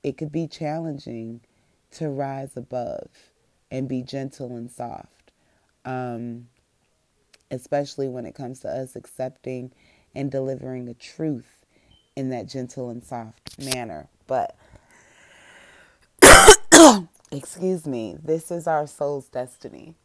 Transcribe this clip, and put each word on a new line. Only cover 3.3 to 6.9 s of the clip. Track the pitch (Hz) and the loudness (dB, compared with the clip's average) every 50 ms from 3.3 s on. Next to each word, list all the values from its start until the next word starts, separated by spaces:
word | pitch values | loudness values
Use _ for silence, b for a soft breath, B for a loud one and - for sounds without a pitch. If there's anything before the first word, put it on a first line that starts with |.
| _ _ _ _ _ _ _ _ | _ _ _ _ _ _ _ _
and | - 131 135 131 | -8 -8 -6 -6
be | 131 127 | -6 -8
gentle | 127 131 - 139 135 135 - - 135 120 123 | -8 -8 -10 -10 -10 -10 -12 -14 -14 -12 -12
and | 117 117 123 | -12 -14 -16
soft, | - - 123 117 107 - - _ _ _ _ - b b b b b b b b b _ _ | -12 -14 -12 -12 -12 -16 -18 _ _ _ _ -20 b b b b b b b b b _ _
um, | 127 131 127 127 123 120 117 120 120 117 120 120 120 _ _ _ _ _ _ _ _ | -10 -8 -8 -8 -8 -8 -10 -10 -10 -12 -14 -18 -20 _ _ _ _ _ _ _ _